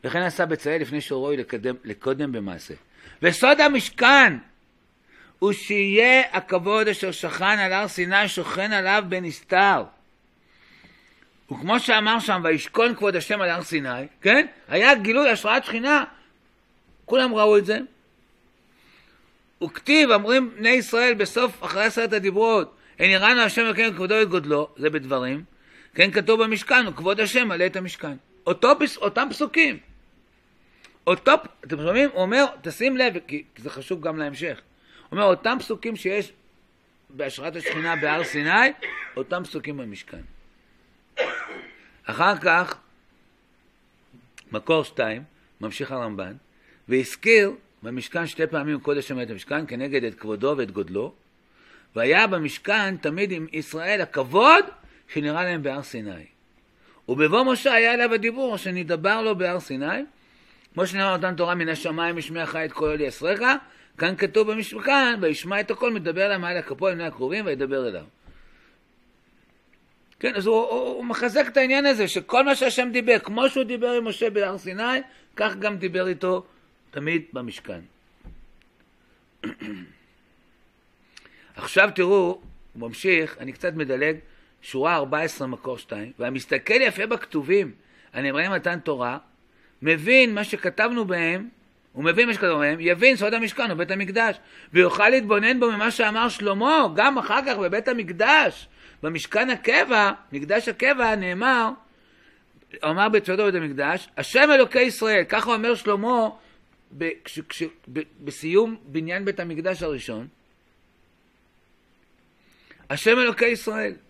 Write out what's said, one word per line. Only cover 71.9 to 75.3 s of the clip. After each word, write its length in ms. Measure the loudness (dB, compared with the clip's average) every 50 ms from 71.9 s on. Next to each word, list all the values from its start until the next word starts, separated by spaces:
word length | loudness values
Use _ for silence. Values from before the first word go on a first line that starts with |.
| 2 2 0 -2
שכל 360 | -2 -6 -4 2 2 4 4
מה 120 | 4 4
שהשם 320 | 2 2 0 2 0 -2 0
דיבר, 260 | -2 0 4 4 4 4
כמו 300 | 2 -4 -2 0 0 2
שהוא 160 | 2 0 -2
דיבר 280 | -2 -2 -2 -2 0
עם 160 | 0 -2 -2 -4
משה 220 | -4 -2 -4 -2
בהר 280 | 0 0 -2 -2 -4 -8
סיני, 420 | -10 -10 -8 -4 -4 -2 -2 -4 -4 -8 -20 _ _ _